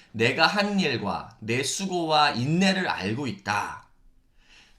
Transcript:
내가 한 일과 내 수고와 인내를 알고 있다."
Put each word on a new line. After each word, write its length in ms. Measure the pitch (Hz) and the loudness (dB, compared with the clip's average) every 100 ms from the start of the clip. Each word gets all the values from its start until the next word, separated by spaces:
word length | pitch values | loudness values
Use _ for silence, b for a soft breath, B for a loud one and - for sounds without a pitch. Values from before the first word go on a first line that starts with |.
| b | b
내가 340 | 107 120 135 165 | 0 0 4 2
한 320 | 202 202 196 | 2 0 2
일과 580 | 156 113 98 82 - - | 0 0 -2 -6 -8 -10
내 240 | 110 123 | -4 -2
수고와 680 | - - 190 180 160 151 147 | -2 -4 -4 -2 2 4 4
인내를 580 | 113 131 170 190 190 160 | 2 0 4 4 2 -2
알고 380 | 85 98 113 131 | -2 -4 -4 -4
있다." 600 | 95 101 104 - - - _ - _ _ b b b b | -6 -4 -2 -4 -10 -18 _ -20 _ _ b b b b